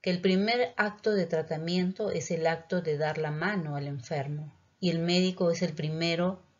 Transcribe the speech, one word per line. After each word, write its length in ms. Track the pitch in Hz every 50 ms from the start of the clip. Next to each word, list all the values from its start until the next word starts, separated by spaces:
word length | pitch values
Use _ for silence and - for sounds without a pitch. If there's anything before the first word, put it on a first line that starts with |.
que 80 | - 185
el 100 | 180 180
primer 540 | - 190 185 190 202 220 240 247 247 247 -
acto 360 | - 208 208 202 - - 220
de 140 | 208 196 175
tratamiento 840 | 170 165 160 156 160 165 156 160 170 175 185 180 185 185 - 214 196
es 220 | - 165 147 -
el 160 | 180 160 160 160
acto 340 | 165 160 - - 185 180
de 160 | 170 160 151 143
dar 180 | 156 151 156
la 140 | 160 156 151
mano 460 | 151 151 165 196 214 190 156 151 143
al 100 | 143 143
enfermo, 640 | 143 143 139 120 - 165 147 139 143 147 147 151 147 - _ _ _ _ _
y 100 | - 175
el 80 | 165 165
médico 540 | 165 175 175 180 185 185 180 - 185 170
es 100 | 170 -
el 100 | 185 160
primero 720 | 151 151 151 156 156 160 165 170 170 165 175 185 196 180 - _ _